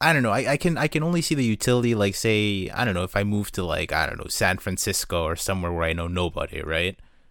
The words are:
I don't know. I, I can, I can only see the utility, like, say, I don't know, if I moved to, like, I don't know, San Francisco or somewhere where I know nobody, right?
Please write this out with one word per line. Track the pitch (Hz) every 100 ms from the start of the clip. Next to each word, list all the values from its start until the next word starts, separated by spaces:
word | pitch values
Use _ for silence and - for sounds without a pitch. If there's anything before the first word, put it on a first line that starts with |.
I | 151
don't | 151
know. | 117
I, | 110 120
I | 147
can, | 180 160
I | 151
can | 151
only | 165 175
see | -
the | 143
utility, | 117 107 - 123 120
like, | 110 101
say, | - 113 107 104 98 92
I | -
don't | 120
know, | 90
if | 90 101
I |
moved | 104 104 98
to, | -
like, | 87 82 82
I | 78 76
don't | -
know, | -
San | - 101 92
Francisco | 104 90 107 - - 85
or | 80 85
somewhere | - 95 87
where | 85
I | 82
know | 82 85
nobody, | 90 87 - - 76
right? | 76 80 90 - - _ -